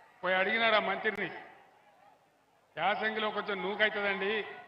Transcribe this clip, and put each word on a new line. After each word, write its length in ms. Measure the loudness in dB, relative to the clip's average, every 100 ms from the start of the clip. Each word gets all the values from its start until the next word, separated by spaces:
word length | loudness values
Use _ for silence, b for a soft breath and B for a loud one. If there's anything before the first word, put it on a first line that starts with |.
| -20 -6
పోయి 100 | 0
అడిగినారు 400 | 2 2 2 4
ఆ 40 | 4
మంత్రిని, 520 | 2 0 -2 -2 -4 -8 -16 -20 -20 _ _ _ -20 -20 _ _ _ _ _ -2
"యాసంగిలో 520 | 0 0 0 -2 -2
కొంచెం 320 | -2 -4 -4
నూకైతుందండి 840 | -2 2 2 2 0 0 0 -2 -4 -10